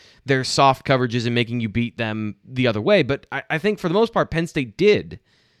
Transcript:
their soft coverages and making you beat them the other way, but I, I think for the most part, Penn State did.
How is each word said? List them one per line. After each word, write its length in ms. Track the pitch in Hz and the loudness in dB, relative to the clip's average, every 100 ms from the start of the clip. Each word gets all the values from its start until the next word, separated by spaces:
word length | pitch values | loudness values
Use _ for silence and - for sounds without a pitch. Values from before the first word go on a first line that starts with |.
| - _ | -20 _
their 180 | 127 135 | -2 -2
soft 440 | 123 - 139 131 - | 0 4 4 4 0
coverages 400 | 131 123 120 117 | 0 0 -2 -2
and 80 | |
making 260 | 120 113 120 | 0 -2 -2
you 80 | 110 | -2
beat 300 | 120 117 - | -2 -4 -4
them 360 | 113 110 107 98 | -6 -4 -6 -10
the 220 | - 131 123 | -10 -2 0
other 140 | 107 | 0
way, 220 | 135 208 | 2 2
but 240 | 123 139 - | 2 -4 -6
I, 120 | 135 - | -12 -6
I 80 | 156 | -4
think 200 | 202 208 | -2 -2
for 100 | 180 | -2
the 60 | |
most 180 | 190 226 | 0 0
part, 160 | 190 147 | 0 -2
Penn 160 | 160 165 | -2 -4
State 320 | 156 123 - | -4 -6 2
did. 420 | 202 147 78 - _ _ _ _ | 4 4 0 -14 _ _ _ _